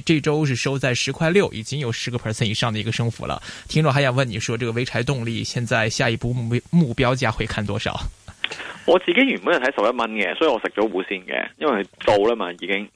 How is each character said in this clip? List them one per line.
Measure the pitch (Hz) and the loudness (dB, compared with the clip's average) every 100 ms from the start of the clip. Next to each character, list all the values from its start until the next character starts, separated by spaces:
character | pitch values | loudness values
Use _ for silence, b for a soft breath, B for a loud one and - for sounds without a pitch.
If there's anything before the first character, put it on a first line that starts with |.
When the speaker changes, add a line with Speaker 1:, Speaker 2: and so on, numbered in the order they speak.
| - | 2
Speaker 1:
這 | 160 | 2
周 | 151 147 151 | 2 2 2
是 | |
收 | 123 135 135 | 0 0 0
在 | 131 | 0
十 | 120 - | 0 -2
塊 | 135 160 | 0 2
六， | 196 170 | 4 2
已 | 107 | -2
經 | 107 143 | -6 -4
有 | 127 | -4
十 | 110 - | -4 -4
個 | 120 | -4
percent | 110 110 | -4 -2
以 | 113 | 0
上 | 107 120 | 0 0
的 | 110 | -2
一 | |
個 | 104 | -2
升 | - 117 | -2 -2
幅 | - - | -4 -6
了。 | 69 B B - | -6 B B -4
聽 | 156 | 0
眾 | 156 | 2
還 | 135 | 4
想 | 139 | 2
問 | 123 | 2
你 | 131 104 | 0 -2
說， | - 113 | -4 -2
這 | 123 | -2
個 | 113 | -2
濰 | |
柴 | 127 117 | -2 -2
動 | 120 135 117 | 0 -2 -2
力 | 113 | -4
現 | 117 123 117 | -4 -4 0
在 | 117 110 | 2 2
下 | - 127 | 0 0
一 | 113 | 0
步 | 120 | -2
目-， | 123 117 120 - | -2 0 -2 2
目 | 170 139 | 2 2
標 | 117 123 127 | 2 2 2
價 | 123 | 0
會 | - 110 | 0 -2
看 | - 101 | -4 -4
多 | 104 | -2
少？ | - - - - - - B B B B - | -4 -4 -6 -10 -18 -8 B B B B 2
Speaker 2:
我 | 180 | 4
自 | - | 4
己 | 175 | 4
原 | 269 107 | 2 2
本 | 104 165 | 0 2
係 | |
睇 | 127 | 2
十 | 127 | 2
一 | 104 123 | 2 2
蚊 | 113 | -2
嘅， | 110 92 - | -2 -2 2
所 | 160 | 2
以 | |
我 | 113 | 2
食 | - | 0
咗 | 101 110 | 0 0
糊 | 92 | 0
先 | 95 95 90 | -4 -6 -4
嘅， | 65 - - | -6 -6 -2
因 | 151 | 0
為 | 117 92 - - | 0 -2 -2 2
到 | 104 104 | 4 4
啦 | 117 | 2
嘛， | 90 | -2
已 | 87 | -6
經。 | 87 98 104 | -4 -4 -4